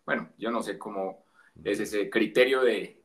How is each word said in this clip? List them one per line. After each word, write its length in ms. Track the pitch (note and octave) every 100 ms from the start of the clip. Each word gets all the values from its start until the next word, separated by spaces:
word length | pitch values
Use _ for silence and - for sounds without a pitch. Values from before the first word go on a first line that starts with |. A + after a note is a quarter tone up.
| -
Bueno, 240 | B2 E2 -
yo 120 | A2
no 140 | A#2
sé 160 | G#2+ F#2+
cómo 460 | A2 G2+ F#2+ - _ _ _ -
es 160 | D#2+ G#2
ese 300 | G2+ G#2 G2
criterio 540 | B2 G#2+ C3 B2+ C3
de, 400 | B2 G2+ F2+ -